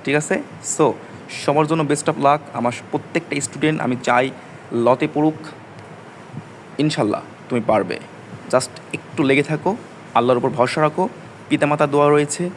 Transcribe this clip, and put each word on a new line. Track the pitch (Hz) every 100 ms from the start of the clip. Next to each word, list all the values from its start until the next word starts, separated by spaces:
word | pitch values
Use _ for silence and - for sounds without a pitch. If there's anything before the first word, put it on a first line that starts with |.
ঠিক | 139 147
আছে? | 151 190 - - - -
So | 147 - - - - -
সবার | - 143 151
জন্য | 165 147
best | 147 -
of | - 143
luck। | 151 -
আমার | 120 120 120 -
প্রত্যেকটা | 139 - 170 - 143
স্টুডেন্ট | - 147 156 156
আমি | 123 123
চাই | - 123 131 - - - -
লতে | 117 117 131 151
পড়ুক, | 147 156 156 - - - - - - - - - - - - - -
ইনশাল্লাহ | 151 147 113 - - - -
তুমি | 123 107
পারবে। | 107 90 - - - - - -
Just | 127 - - -
একটু | - - -
লেগে | 135 135
থাকো, | 143 156 180 226 - - -
আল্লাহর | 117 120 123
উপর | 127
ভরসা | 120 131 -
রাখো, | 151 156 185 - - - -
পিতামাতার | 147 147 147 147
দোয়া | 143 147
রয়েছে | 147 147 - 180